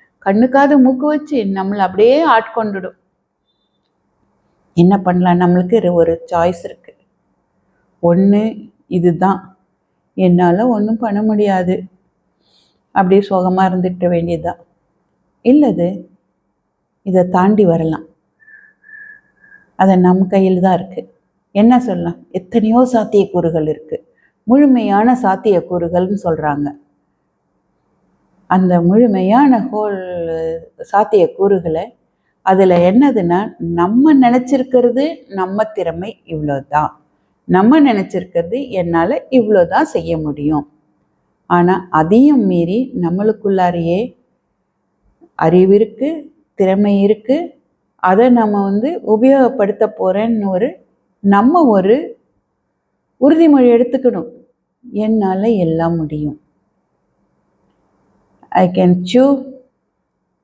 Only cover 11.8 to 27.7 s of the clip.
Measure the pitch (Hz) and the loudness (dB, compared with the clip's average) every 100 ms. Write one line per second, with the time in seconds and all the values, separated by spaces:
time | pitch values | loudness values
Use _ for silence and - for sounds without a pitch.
11.8 | 185 _ _ _ _ _ _ _ _ _ | -8 _ _ _ _ _ _ _ _ _
12.8 | _ - 185 196 196 190 180 185 185 185 | _ -2 2 2 2 -2 -2 0 0 0
13.8 | 180 180 175 175 170 170 160 - _ _ | -4 -4 -2 -2 -4 -6 -8 -12 _ _
14.8 | _ _ _ _ _ _ 226 285 285 170 | _ _ _ _ _ _ 2 4 2 0
15.8 | 175 196 - _ _ _ _ _ _ _ | -4 -6 -14 _ _ _ _ _ _ _
16.8 | _ _ - 185 180 180 185 208 196 165 | _ _ -2 0 0 0 2 2 2 0
17.8 | 160 156 - _ _ _ _ - _ _ | -2 -6 -10 _ _ _ _ -20 _ _
18.8 | _ - - - _ _ _ - _ - | _ -20 -20 -20 _ _ _ -20 _ 0
19.8 | 190 185 180 185 185 196 190 185 190 180 | 2 4 4 2 0 0 0 0 0 0
20.8 | 185 - - _ _ _ _ 196 220 247 | -4 -12 -16 _ _ _ _ 0 2 2
21.8 | 247 180 170 170 - 190 185 233 214 233 | 0 -4 -6 -8 -10 -12 -6 -2 0 2
22.8 | 254 247 208 202 185 180 165 165 156 151 | 2 0 0 0 0 -2 -2 -2 -4 -6
23.8 | - - - _ _ _ - 254 294 247 | -10 -14 -14 _ _ _ 0 2 4 2
24.8 | 214 202 226 247 202 190 214 185 160 180 | 2 0 2 0 0 -2 0 0 -2 -4
25.8 | 170 175 185 202 180 156 151 143 147 - | -2 -2 -2 -4 -4 -4 -4 -4 -6 -10
26.8 | _ _ _ _ _ _ _ _ _ | _ _ _ _ _ _ _ _ _